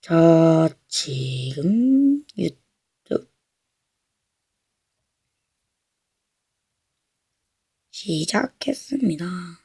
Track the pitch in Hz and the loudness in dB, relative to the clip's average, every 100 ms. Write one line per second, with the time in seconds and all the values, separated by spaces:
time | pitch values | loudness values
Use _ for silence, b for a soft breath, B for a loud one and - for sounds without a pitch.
0 | - 165 165 160 165 160 160 - _ - | 0 4 6 6 6 4 2 -4 _ -10
1 | - 135 131 131 131 135 160 220 254 269 | -8 -8 -6 -6 -8 -6 -2 0 2 2
2 | 277 285 - - 170 - _ _ _ _ | 2 0 -6 -6 -6 -6 _ _ _ _
3 | _ - - _ _ _ _ _ _ _ | _ -6 -6 _ _ _ _ _ _ _
4 | _ _ _ _ _ _ _ _ _ _ | _ _ _ _ _ _ _ _ _ _
5 | _ _ _ _ _ _ _ _ _ _ | _ _ _ _ _ _ _ _ _ _
6 | _ _ _ _ _ _ _ _ _ _ | _ _ _ _ _ _ _ _ _ _
7 | _ _ _ _ _ _ _ _ _ - | _ _ _ _ _ _ _ _ _ -14
8 | - 160 160 208 262 _ - 277 - 269 | -6 -4 -2 -4 -4 _ -8 -8 -8 -4
9 | 233 156 175 180 175 170 | -4 -4 -8 -10 -12 -18